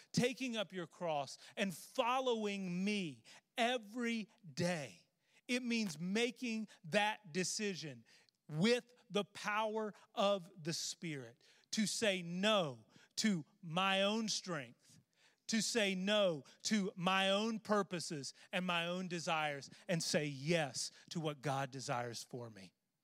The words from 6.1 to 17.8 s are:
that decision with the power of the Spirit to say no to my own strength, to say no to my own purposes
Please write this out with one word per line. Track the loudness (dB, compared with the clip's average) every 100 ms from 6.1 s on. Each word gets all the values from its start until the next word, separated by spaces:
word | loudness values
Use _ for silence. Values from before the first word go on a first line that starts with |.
| 2 0 0 -4 -4 -6 -12 0
that | 2 2 -2 -6
decision | -4 -2 -2 -2 -4 -8 -12 -18 -20 _ _ -6
with | 2 4 4 0 _ -4
the | -4 -4
power | -6 -2 0 0 0 -4 -8 -8 2
of | 2 2 -4 -8
the | -4
Spirit | -4 -4 -6 -6 -6 -10 -18 _ _ -6
to | 0 0
say | 2 2 2
no | -2 0 4 4 2 -4 -16 -20 -12 0
to | 2 2 -2 _
my | -4 0 4 4
own | 4 2 0
strength, | -4 -2 -6 -6 -16 _ -20 _ _ _ _ -2
to | 0
say | 2 2 2
no | 2 2 4 4 2 -6 -8
to | 0 2 0 0
my | 2 4 4
own | 4 2 -2
purposes | 2 2